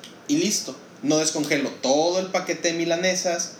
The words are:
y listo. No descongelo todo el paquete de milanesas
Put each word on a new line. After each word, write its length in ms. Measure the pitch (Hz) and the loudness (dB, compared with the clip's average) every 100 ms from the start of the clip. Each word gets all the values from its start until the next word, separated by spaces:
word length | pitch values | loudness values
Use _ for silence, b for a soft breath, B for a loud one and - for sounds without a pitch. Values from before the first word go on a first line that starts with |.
| - - - | -20 -10 -2
y 100 | 151 | 0
listo. 360 | 196 - - 131 - - | 2 0 -4 -12 -16 -6
No 160 | 139 156 | 0 2
descongelo 520 | 156 160 147 147 127 - | 2 0 0 0 -2 -2
todo 360 | 127 143 170 185 | 2 4 4 0
el 80 | 185 | 0
paquete 440 | 185 180 160 170 | -2 -2 -2 -2
de 60 | 165 | 0
milanesas 760 | 170 165 185 180 180 175 - | 0 2 2 0 0 -2 -4